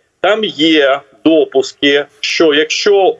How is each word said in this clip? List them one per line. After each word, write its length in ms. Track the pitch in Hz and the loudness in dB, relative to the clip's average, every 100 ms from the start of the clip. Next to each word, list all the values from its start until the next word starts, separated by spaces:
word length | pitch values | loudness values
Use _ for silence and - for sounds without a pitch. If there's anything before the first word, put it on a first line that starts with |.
| _ _ | _ _
там 240 | 185 220 | -2 -2
є 560 | 196 135 160 156 135 143 - _ | -4 -4 0 2 0 -2 -6 _
допуски, 800 | 156 160 135 135 127 - 143 143 139 - | 0 2 0 -2 -4 -2 0 0 -2 -10
що 340 | - - 160 | -6 0 0
якщо 600 | 147 156 - 214 202 185 - | 0 -2 -2 0 2 0 -2